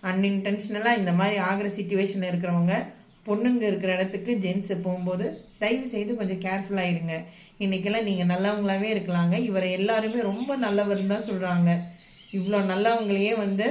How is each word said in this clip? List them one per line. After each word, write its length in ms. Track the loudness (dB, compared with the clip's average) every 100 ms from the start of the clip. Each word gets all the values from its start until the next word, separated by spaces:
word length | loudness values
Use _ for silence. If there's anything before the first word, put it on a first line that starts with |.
அன்இன்டென்ஷனலா 960 | -2 0 2 0 0 -4 -4 -2 0 2
இந்த 140 | 2
மாதிரி 240 | 2 2 2
ஆகிற 320 | 0 0 -2
சிச்சுவேஷன்ல 600 | -4 -2 0 0 -2 -2
இருக்கிறவங்க, 460 | -2 0 2 2 2 -2 -14 -20 -16
பொண்ணுங்க 380 | -4 0 2 2
இருக்கிற 300 | 2 0 0
இடத்துக்கு 400 | 0 0 -2 -2
ஜென்ஸ் 500 | -2 0 -2 -2 -4
போகும்போது 440 | -2 -2 -2 -2 -2 -6 -16 -4
தயவு 280 | 0 0 -2
செய்து 300 | -4 -4 -2
கொஞ்சம் 240 | -2 -4
கேர்ஃபுல்லா 400 | -2 -4 -2 -2
இருங்க. 340 | 0 0 -2 -6 -8 -20 -20 -4
இன்னைக்கெல்லாம் 480 | -2 0 0 0 0
நீங்க 160 | 0
நல்லவங்களாவே 640 | 2 2 2 0 0 0 0
இருக்கலாங்க. 460 | -2 0 0 2 2
இவரை 340 | 2 0 0
எல்லாருமே 480 | 0 2 2 0 0
ரொம்ப 360 | -2 -2 -2 -2
நல்லவர்னு 580 | 0 2 2 0 0
தான் 140 | -2 -2
சொல்றாங்க. 420 | -4 0 4 4 2 -2 -16 -20 -20 -8
இவ்வளோ 280 | -4 0 0 2
நல்லவங்களையே 680 | 2 2 2 2 0 2 0
வந்து 300 | 0 0 0